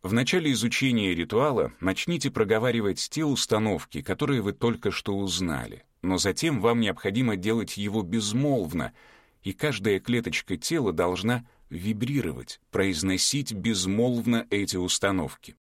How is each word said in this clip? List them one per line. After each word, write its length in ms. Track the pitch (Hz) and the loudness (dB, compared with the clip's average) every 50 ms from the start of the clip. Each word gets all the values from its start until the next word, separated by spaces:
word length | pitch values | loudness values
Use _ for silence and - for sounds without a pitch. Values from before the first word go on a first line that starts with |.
В 120 | - 92 104 | -2 0 2
начале 380 | 117 131 - - 185 165 151 131 | 2 2 2 2 2 2 2 0
изучения 600 | 104 107 120 - - 135 131 120 113 104 95 87 | 2 0 0 0 2 2 2 2 2 2 0 0
ритуала 600 | 82 85 - - 113 139 151 135 107 76 60 - - | 0 -2 0 2 2 2 2 2 2 0 0 -2 -4
начните 520 | 82 92 95 - - - 170 156 - 151 | -2 -2 -2 0 -2 -2 -2 0 -2 -2
проговаривать 760 | - - 110 98 110 110 113 127 117 117 107 101 92 - - - | 0 0 2 4 4 2 2 2 2 2 0 0 0 -2 -6 -6
те 120 | - 147 160 | -4 -2 0
установки, 760 | 151 135 113 - - 117 104 110 110 98 78 - - - 76 | 0 2 0 2 2 2 2 2 2 0 -2 -4 -8 -10 -10
которые 400 | 69 - 92 - 147 147 143 123 | -4 -4 -2 -2 0 0 0 0
вы 100 | 101 101 | 0 -2
только 380 | 98 - - 120 113 - - 104 | -2 0 0 0 0 0 -2 -2
что 260 | 92 - - - 101 | -2 -2 -4 -2 -2
узнали, 720 | 98 98 98 87 90 95 85 76 65 58 55 50 - - _ _ _ | 0 0 -2 -2 -2 -2 -2 -2 -4 -6 -8 -12 -16 -20 _ _ _
но 160 | - 90 92 87 | -2 0 0 2
затем 420 | - 98 92 - 156 170 151 110 | 2 0 0 2 0 0 0 4
вам 200 | 95 117 120 117 | 4 4 4 4
необходимо 560 | 113 101 92 - - 101 98 120 131 117 107 | 2 0 -2 -2 -2 -2 0 2 2 2 0
делать 420 | 95 90 107 113 117 104 - - 101 | 0 0 0 0 0 0 -4 -6 -6
его 240 | 101 104 98 110 | -4 -2 -2 -2
безмолвно, 920 | 101 82 95 117 104 101 104 123 139 147 139 123 92 76 87 85 65 - - - - - - - _ _ _ _ _ | -2 0 -2 -2 -2 0 0 0 2 2 2 2 0 -2 -2 -4 -4 -4 -8 -14 -20 -20 -20 -20 _ _ _ _ _
и 100 | 98 95 | -8 -6
каждая 460 | - - 151 131 104 98 110 101 95 | -2 -2 -2 -2 0 0 2 2 2
клеточка 580 | - - 120 120 113 113 - - - - 95 82 | 2 0 0 0 0 -2 -4 -4 -4 -4 -6 -4
тела 340 | - - 160 165 127 101 | -2 -2 0 0 0 0
должна 560 | 82 78 90 87 90 90 92 113 123 120 120 - _ _ - - | 2 2 2 2 2 0 0 0 0 -2 -2 -10 _ _ -18 -12
вибрировать, 920 | - 85 90 104 113 104 113 131 143 139 107 85 67 62 62 - - - _ _ | -10 -6 -2 -2 -2 -2 -2 -2 0 0 -2 -2 -6 -8 -10 -14 -16 -20 _ _
произносить 840 | - 101 98 98 90 78 90 95 92 90 - - - 147 143 - 113 | 0 0 2 2 0 0 0 0 0 2 0 0 0 -2 -2 -4 -6
безмолвно 960 | 98 92 117 110 95 92 92 98 107 120 127 123 117 110 117 120 117 113 - | -2 0 0 0 2 0 0 2 2 2 2 2 0 0 2 0 0 0 -2
эти 280 | - 101 101 95 - 92 | -2 -2 -2 -2 -2 -2
установки. 760 | 90 90 - - - 98 98 92 80 67 - - - - - _ | -2 -2 -2 0 0 0 0 0 -2 -4 -8 -12 -20 -20 -20 _